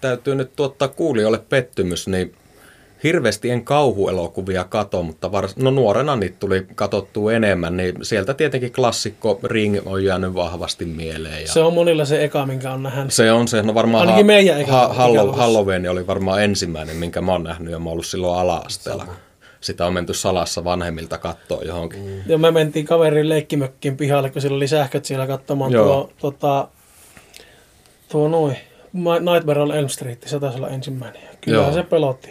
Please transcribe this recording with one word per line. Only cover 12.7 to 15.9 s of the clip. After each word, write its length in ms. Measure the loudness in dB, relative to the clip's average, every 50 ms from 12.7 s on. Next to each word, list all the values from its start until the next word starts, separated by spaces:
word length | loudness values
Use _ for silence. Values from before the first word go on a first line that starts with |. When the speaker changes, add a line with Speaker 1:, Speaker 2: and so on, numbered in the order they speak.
Speaker 2:
on 120 | -8 -6 -8
nähnyt. 300 | -6 -6 -6 -4 -2 2
Speaker 1:
Se 180 | 4 4 6
on 160 | 6 4 2
se, 140 | 2 0 0 0
no 100 | 2 2
varmaan 260 | 2 2 4 4 4
Speaker 2:
Ainakin 240 | 6 6 6 8 8
Speaker 1:
ha-, 20 |
Speaker 2:
meidän 340 | 8 8 8 6 6 4 4
eka, 100 | 2 4
Speaker 1:
ha-, 160 | 4 4 4
Speaker 2:
mikä 60 | 4 4 4
Speaker 1:
Hallo-, 200 | 4 6 6 6 4 2
Speaker 2:
oli. 80 | 2
Speaker 1:
Halloween 520 | 2 2 4 4 4 4 2 0 0 0 -2